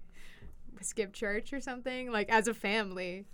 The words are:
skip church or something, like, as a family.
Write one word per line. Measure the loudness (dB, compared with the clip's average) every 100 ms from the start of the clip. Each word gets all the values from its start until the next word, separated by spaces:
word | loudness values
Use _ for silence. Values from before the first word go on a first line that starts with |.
| -12 -12 -14 -12 -14 -12 -12 -8
skip | -6 -4 -4
church | -4 -2 -2 -2
or | -4
something, | -6 -6 -4 -4 -2
like, | 0 8
as | 8 8
a |
family. | 4 2 2 2 -2 -4 -4 -8